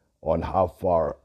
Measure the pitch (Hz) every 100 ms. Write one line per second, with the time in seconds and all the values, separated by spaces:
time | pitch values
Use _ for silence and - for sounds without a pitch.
0 | _ _ - 85 80 92 92 - 95 85
1 | 78 -